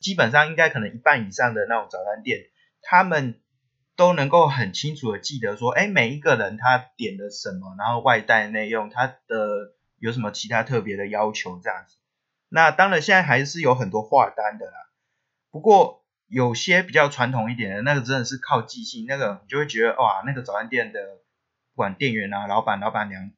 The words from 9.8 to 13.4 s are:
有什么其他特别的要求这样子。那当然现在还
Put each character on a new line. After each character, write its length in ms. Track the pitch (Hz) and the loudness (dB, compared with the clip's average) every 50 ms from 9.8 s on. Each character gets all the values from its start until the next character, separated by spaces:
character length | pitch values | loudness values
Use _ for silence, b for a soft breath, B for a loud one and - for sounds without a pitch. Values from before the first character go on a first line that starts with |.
| _ _ _ _ | _ _ _ _
有 140 | 113 113 | -6 -6
什 80 | 120 127 | -4 -4
么 100 | 110 104 | -4 -6
其 180 | 101 - - 107 | -6 -8 -8 -4
他 140 | 117 113 | -2 -2
特 180 | 113 123 131 113 | 0 0 -2 -2
别 160 | 95 107 98 | -2 -4 -6
的 120 | 98 101 101 | -6 -6 -4
要 240 | 104 104 107 107 | -2 -2 -2 -2
求 260 | 107 - - 95 90 90 | -2 -6 -8 -10 -12 -10
这 80 | 92 113 | -8 -8
样 140 | 95 92 - _ | -8 -8 -10 _
子。 80 | _ _ _ _ _ _ _ _ _ _ _ - | _ _ _ _ _ _ _ _ _ _ _ -2
那 220 | - 160 165 156 | 2 4 4 4
当 200 | 147 175 185 196 | 6 4 4 4
然 120 | 190 160 | 4 0
现 140 | 143 - 196 | 2 4 4
在 60 | 185 | 4
还 220 | 180 143 127 127 | 4 4 2 2